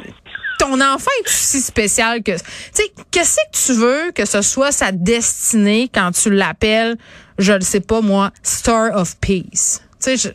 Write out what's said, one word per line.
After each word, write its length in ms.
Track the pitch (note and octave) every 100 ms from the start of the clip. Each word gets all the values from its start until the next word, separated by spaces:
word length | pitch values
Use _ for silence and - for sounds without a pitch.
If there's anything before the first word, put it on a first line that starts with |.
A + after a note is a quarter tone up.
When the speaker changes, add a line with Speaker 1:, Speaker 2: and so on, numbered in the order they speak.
| - -
Speaker 1:
<laughs> 340 | - - - -
Speaker 2:
ton 160 | C#4+ C4
enfant 300 | C4+ C4+ - C5+
est 80 | -
si 320 | - - C4+
spécial 600 | - - G#3 - A3+ A#3
que, 80 | G3+
tu 60 | E3+ - - -
sais, 120 | - G#4+ - -
qu'est-ce 240 | F4 E4 D5
que 360 | D#5 - -
tu 80 | A#3+
veux 300 | A#3+ C#4+ F4
que 120 | -
ce 180 | G#3 G3+
soit 300 | G3+ B3+ C#4
sa 180 | C#4 A3
destinée 960 | F#3+ F3+ A#3 A3+ - - A3 G3+ A3 B3+
quand 180 | G#3+ F3+
tu 180 | F3 G#3+
l'appelles, 640 | G3 F3 D#3 G#3+ A3 A3+ A#3 - - - -
je 140 | G3
le 80 | G3
sais 200 | F#3 G3+
pas 200 | - A3+
moi, 300 | G#3 G3 G3 -
Star 540 | - - - A3+ A3+ G3+
of 180 | E3+ -
Peace ? 240 | - F#3 -
Tu 300 | - - - - -
sais, 160 | - B3+
je, 120 | -